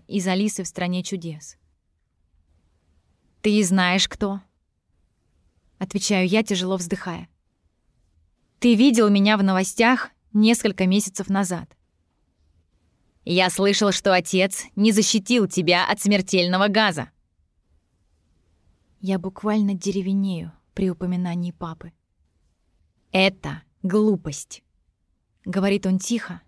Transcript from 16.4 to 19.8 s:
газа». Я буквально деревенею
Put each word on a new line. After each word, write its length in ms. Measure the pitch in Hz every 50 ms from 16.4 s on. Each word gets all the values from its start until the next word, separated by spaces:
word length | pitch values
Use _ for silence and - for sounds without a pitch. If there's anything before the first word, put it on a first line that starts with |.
| 175 175 180 185 196 208
газа». 420 | 190 220 220 202 170 156 117 - _ _ _ _ _ _ _ _ _ _ _ _ _ _ _ _ _ _ _ _ _ _ _ _ _ _ _ _ _ _ _ _ _ _ _ _ _ _
Я 160 | 202 190 190 190
буквально 560 | 175 190 190 - - 214 214 220 208 196 196
деревенею 800 | 180